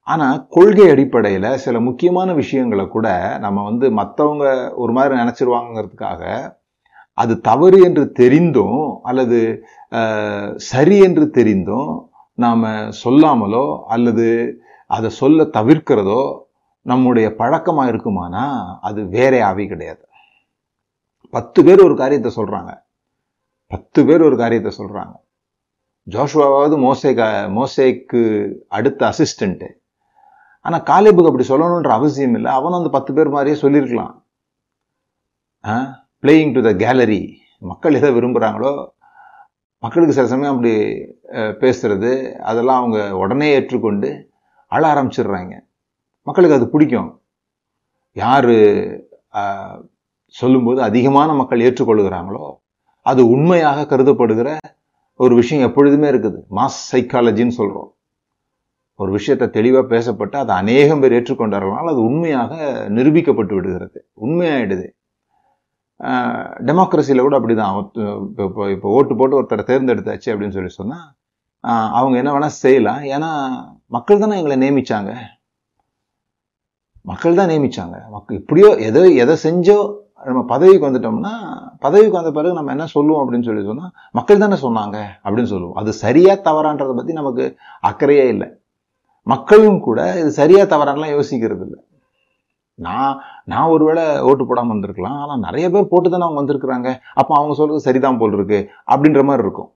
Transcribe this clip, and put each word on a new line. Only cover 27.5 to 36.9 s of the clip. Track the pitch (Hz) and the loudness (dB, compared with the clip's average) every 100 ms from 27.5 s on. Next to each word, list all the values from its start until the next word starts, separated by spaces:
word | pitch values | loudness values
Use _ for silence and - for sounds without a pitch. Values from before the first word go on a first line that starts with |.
மோசேக்கு | 101 131 - 131 117 - 120 113 107 104 - _ | -4 -4 0 0 0 -4 0 0 -2 -4 -10 _
அடுத்த | 101 123 - 117 104 | -4 -4 -2 -4 0
அசிஸ்டன்ட். | 156 - 104 87 - _ _ _ _ _ _ _ _ _ | -4 -2 -6 -6 -12 _ _ _ _ _ _ _ _ _
ஆனா, | - 165 | -6 -6
காலேபுக்கு | - 165 214 180 165 | 0 4 6 6 4
அப்படி | 131 123 | 2 0
சொல்லணுன்ற | 135 170 175 135 | 2 2 0 0
அவசியம் | 113 147 135 135 | 2 0 0 -2
இல்லை. | 113 117 | 0 0
அவனும் | 135 147 180 | -2 -2 -4
அந்த | 160 | -2
பத்து | 135 135 | -4 -2
பேர் | 139 156 | 0 0
மாதிரியே | 143 139 147 | 0 -2 0
சொல்லியிருக்கலாம். | 139 147 127 117 - - _ _ _ _ _ _ _ _ _ _ _ _ _ _ | 2 2 0 -6 -8 -16 _ _ _ _ _ _ _ _ _ _ _ _ _ _
ஆ, | 107 110 135 135 _ _ | -6 -6 -6 -14 _ _
playing | 139 160 151 | 4 4 4
to | 123 | 0
the | 113 | 0
gallery. | 95 113 | 0 0